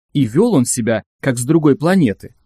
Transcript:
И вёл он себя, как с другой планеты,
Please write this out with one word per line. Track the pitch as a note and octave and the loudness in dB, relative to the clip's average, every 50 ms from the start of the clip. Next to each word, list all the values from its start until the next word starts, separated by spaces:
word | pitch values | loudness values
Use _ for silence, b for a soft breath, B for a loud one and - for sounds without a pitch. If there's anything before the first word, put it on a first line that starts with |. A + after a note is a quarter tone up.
| _ _ - | _ _ -2
И | C#3+ C3+ | -2 -2
вёл | G#2 A2+ E3 A3+ B3 G3 | 0 0 0 0 2 2
он | C3+ B2 | 0 0
себя, | - - B2+ A2 A#2 A2 G#2 - _ _ - | 0 -4 -4 -2 -2 -2 -4 -6 _ _ -6
как | - C3+ B2+ | -6 -4 -4
с | B2 B2 | -4 -2
другой | C3 D#3 E3 D#3 D3 C3 | 0 0 2 4 2 2
планеты, | - C#3+ F3 F#3+ F#3+ D3+ G#2+ F#2+ - - - _ _ _ | 2 0 0 2 2 2 0 -2 -4 -12 -20 _ _ _